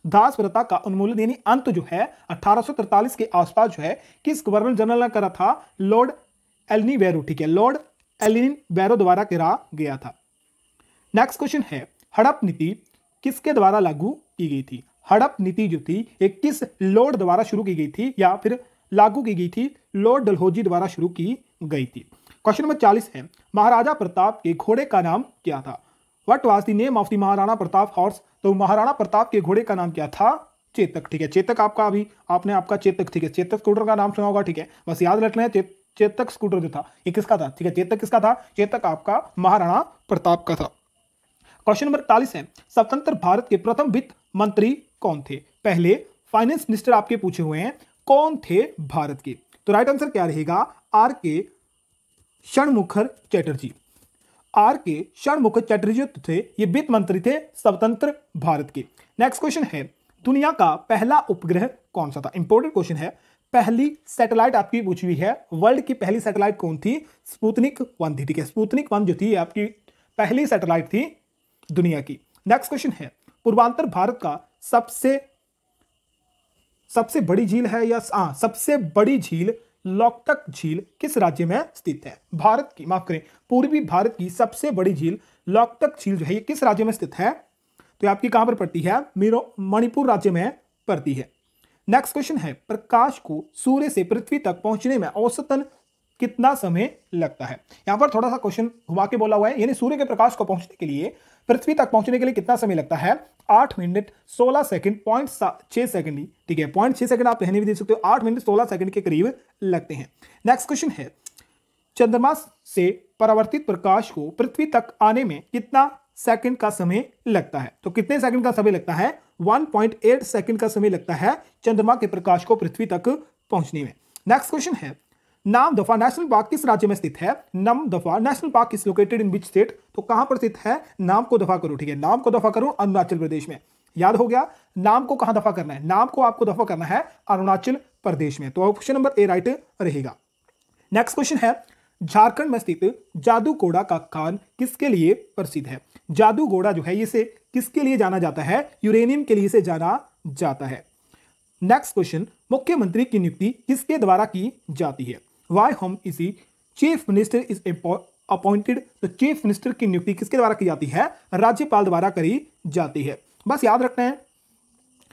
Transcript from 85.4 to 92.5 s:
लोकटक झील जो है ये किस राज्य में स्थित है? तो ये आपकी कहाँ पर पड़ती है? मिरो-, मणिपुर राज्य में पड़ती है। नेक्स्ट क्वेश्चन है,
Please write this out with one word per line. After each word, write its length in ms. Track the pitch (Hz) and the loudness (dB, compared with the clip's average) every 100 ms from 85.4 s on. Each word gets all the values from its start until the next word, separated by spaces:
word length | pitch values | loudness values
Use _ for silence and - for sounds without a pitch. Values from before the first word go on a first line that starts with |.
| - | -2
लोकटक 520 | 208 233 - 294 - | 0 0 0 -4 -2
झील 160 | 202 190 | -6 -4
जो 100 | 131 | -4
है 80 | |
ये 60 | 220 | -6
किस 220 | 220 302 | -6 -2
राज्य 220 | 214 202 | 0 2
में 80 | 220 | -2
स्थित 220 | 220 156 | -2 -8
है? 180 | - 202 - _ _ _ _ | -4 -4 -4 _ _ _ _
तो 180 | _ _ | _ _
ये 60 | 202 | 0
आपकी 200 | 196 247 | 0 2
कहाँ 180 | 226 233 | 2 2
पर 80 | |
पड़ती 260 | 233 180 170 | 0 -4 -2
है? 220 | 165 233 285 185 | 0 -2 -2 0
मिरो-, 420 | 208 233 - - | 2 2 -2 -10
मणिपुर 480 | 190 208 233 233 262 | -2 0 0 0 0
राज्य 220 | 202 196 | 2 0
में 280 | 170 208 - _ _ - | 0 -2 -6 _ _ -6
पड़ती 260 | 175 147 | -4 -4
है। 160 | 139 - _ _ _ _ _ - | -6 -8 _ _ _ _ _ 0
नेक्स्ट 240 | 247 277 | 0 0
क्वेश्चन 240 | 294 277 294 | -6 -6 -6
है, 160 | 156 | -6